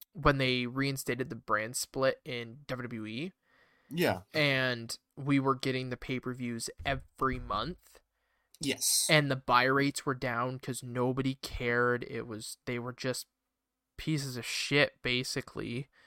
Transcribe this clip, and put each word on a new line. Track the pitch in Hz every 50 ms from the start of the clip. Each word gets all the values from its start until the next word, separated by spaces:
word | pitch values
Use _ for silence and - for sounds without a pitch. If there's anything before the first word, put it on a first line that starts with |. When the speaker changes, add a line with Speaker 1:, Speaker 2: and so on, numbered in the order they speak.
| - - _
Speaker 1:
when | 175 143 151 143 135
they | 131 127 127 123 123
reinstated | 120 123 135 139 139 139 131 - - 123 123 131 -
the | 113
brand | 117 - - 107 104 110 117 127
split | - - - - 135 131 135 - - _
in | 156 127 120 120 117 117 147 143
W | - 131 123 123
W | 117 120 110 107
E. | 107 110 120 156 190 - _ _ _ _ _ _ _ _ _ _ _
Speaker 2:
Yeah. | 139 165 170 123 95 90 - _ -
Speaker 1:
And | 156 147 143 135 131 131 127 123 117 113 113 - - _ _ _
we | - 135 139 143 139
were | 131 135 135
getting | 123 - 131 131 127 127 127
the | 123
pay-per-views | - - - 135 123 - 127 123 131 123 120 117 117 - - - - -
every | 139 139 131 - - _ - 135 131 123 123
month. | - 117 101 104 113 151 180 - _ - - - _ _ _ _ _ _ _ _ _ _ - _
Speaker 2:
Yes. | 151 139 - - - - - - - -
Speaker 1:
And | 165 151 147 139
the | 131
buy | 131 - - 120 123 123
rates | 131 135 139 139 143 - - -
were | 147 135
down | 123 135 123 117 117 123 127 131 127
'cause | - - 123 - -
nobody | 123 120 127 123 127 127 135 135 135 131
cared. | - - - - - 123 120 120 120 123 123 120 120 120 -
It | - 117 117
was, | 120 107 107 110 - - - _
they | - 123 120
were | 120 123 123
just | - - 131 123 - - - _ _ _ _ _ _ _ _ _ _ _ _ _
pieces | - - 156 160 143 139 135 123
of | 123 113
shit, | - - - - - 143 147 143 - - _ -
basically. | 123 123 123 127 - - 135 - - - 101 107 110 117 127 139 - _ _ -